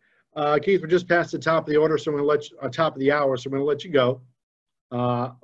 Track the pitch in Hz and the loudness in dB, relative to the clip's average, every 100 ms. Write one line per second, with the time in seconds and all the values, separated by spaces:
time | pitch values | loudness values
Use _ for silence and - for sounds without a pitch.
0 | _ _ _ 151 147 147 202 185 156 180 | _ _ _ -4 0 0 2 0 2 0
1 | 180 175 165 151 160 160 156 151 156 147 | 2 0 0 -4 0 0 2 2 2 0
2 | 156 143 143 147 - - 135 156 156 135 | -2 -2 0 0 -2 -10 -6 -2 -2 0
3 | 135 147 139 123 135 135 143 143 185 139 | 0 2 0 -2 -4 -4 -2 -2 0 2
4 | 123 127 - _ _ _ _ _ _ 123 | 2 0 -8 _ _ _ _ _ _ -4
5 | 123 120 127 - | -2 -2 -4 -10